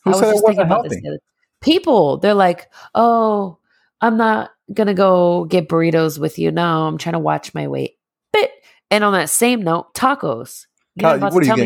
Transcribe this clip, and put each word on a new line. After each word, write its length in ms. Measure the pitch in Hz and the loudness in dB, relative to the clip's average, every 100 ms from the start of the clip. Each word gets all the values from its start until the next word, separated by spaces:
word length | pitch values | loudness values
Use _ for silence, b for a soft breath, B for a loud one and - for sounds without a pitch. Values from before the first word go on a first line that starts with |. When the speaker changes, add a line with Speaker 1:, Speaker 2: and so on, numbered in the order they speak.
Speaker 1:
Who 60 | 185 | -2
Speaker 2:
I 20 | |
was 80 | 190 | 2
Speaker 1:
said 80 | 214 | 2
it 40 | |
Speaker 2:
just 140 | 208 220 | 4 2
thinking 120 | 196 | 2
Speaker 1:
wasn't 140 | 165 | 0
Speaker 2:
about 100 | 214 | 0
this 80 | 185 | -2
Speaker 1:
healthy? 80 | 95 | -8
Speaker 2:
the 40 | 73 | -8
other, 80 | 76 _ _ _ _ | -12 _ _ _ _
people, 560 | - 359 339 233 143 139 | 0 0 2 2 2 0
they're 160 | 202 | 0
like, 360 | 202 180 170 - B B | 2 2 0 -12 B B
"Oh, 640 | 220 233 233 220 208 190 - _ _ _ - | 0 2 2 0 -2 -6 -12 _ _ _ -4
I'm 160 | 233 226 | -2 0
not 340 | 226 220 - _ - | 0 -2 -6 _ -10
gonna 220 | 196 208 | -2 -2
go 500 | 190 196 180 175 175 165 | 2 2 4 2 0 0
get 220 | 180 156 | -2 0
burritos 500 | 165 165 160 160 151 | -2 0 0 -2 -4
with 200 | 156 - | -8 -4
you. 120 | 165 | -4
No, 360 | 165 170 160 156 | -2 -2 -2 -4
I'm 120 | 156 | -6
trying 160 | 170 | -6
to 40 | 165 | -4
watch 360 | 151 151 - | -2 -4 -6
my 140 | 160 143 | -10 -8
weight." 300 | 139 131 _ _ _ - | -8 -8 _ _ _ -4
But, 180 | 427 - - b b - | -2 -2 -6 b b -2
and 140 | 208 | 0
on 80 | 208 | 2
that 140 | 190 147 | 0 -2
same 320 | - 240 240 | 0 0 0
note, 320 | 170 170 - | -2 -2 -4
tacos. 720 | - 262 277 156 113 127 - _ _ _ | -4 -2 -2 -4 -6 -10 -20 _ _ _
You're 140 | - 160 | -2 0
Speaker 1:
Cal-, 60 | 139 | 2
Speaker 2:
about 140 | 196 | 2
Speaker 1:
what 80 | 180 | 2
Speaker 2:
to 20 | |
Speaker 1:
are 0 | |
you 20 | 139 | 2
Speaker 2:
tell 80 | |
me 60 | 127 | 2